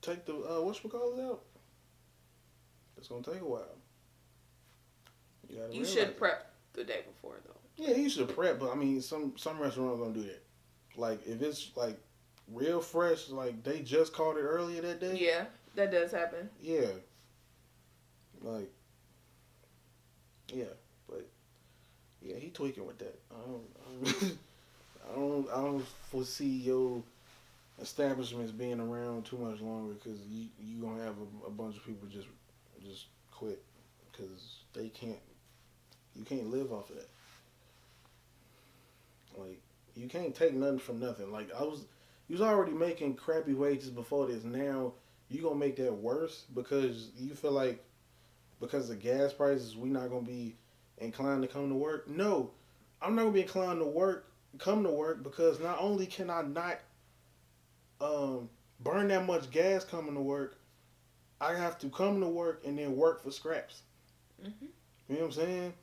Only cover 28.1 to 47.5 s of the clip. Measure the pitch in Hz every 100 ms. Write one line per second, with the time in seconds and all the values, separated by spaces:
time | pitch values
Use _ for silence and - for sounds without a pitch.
28.1 | 131 120 120 113 110 123 120 113 120 120
29.1 | 117 110 123 117 107 110 113 107 104 117
30.1 | 107 101 110 113 - 110 117 113 110 113
31.1 | 104 104 104 - 104 110 104 - 104 101
32.1 | 101 98 - - - - - 98 95 -
33.1 | _ _ - 110 98 - - - _ -
34.1 | - - 92 - - - - 110 - 117
35.1 | 110 - - _ - - _ _ - _
36.1 | - 107 135 110 127 135 107 98 - 80
37.1 | - - - - _ - - - - -
38.1 | - _ - - - - - - - -
39.1 | - - - 95 92 - _ - - 123
40.1 | 165 170 127 165 131 139 135 123 117 127
41.1 | 117 98 107 104 104 147 147 - - -
42.1 | - - 170 220 208 180 156 170 165 147
43.1 | 127 - 160 143 135 143 139 131 120 117
44.1 | 143 131 117 113 123 139 135 127 123 -
45.1 | - - 135 165 143 143 135 127 104 113
46.1 | 139 165 - - 127 123 139 131 113 113
47.1 | 117 131 139 151